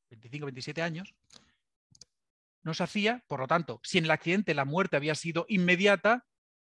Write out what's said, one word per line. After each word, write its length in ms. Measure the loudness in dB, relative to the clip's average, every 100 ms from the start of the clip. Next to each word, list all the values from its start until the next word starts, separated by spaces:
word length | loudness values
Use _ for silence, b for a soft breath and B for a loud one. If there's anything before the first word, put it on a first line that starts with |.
| _
veinticinco, 360 | -20 -16 -12 -10
veintisiete 360 | -12 -10 -6
años, 320 | -6 -6 -12 _ _ B B B _ _ _ -20 -20 _ _ _ _ _
no 120 | -8
se 80 | -4
hacía, 400 | -4 0 0 -2 -6
por 140 | -6
lo 60 | 0
tanto, 340 | 0 -2 -10
si 160 | -2 0
en 60 |
el 60 | 2
accidente 440 | 0 2 0 0
la 100 | 0
muerte 320 | 0 0 0 0
había 180 | 0
sido 320 | -4 -4 -4 0
inmediata, 800 | 2 4 4 4 4 4 0 -2 _ _ _ _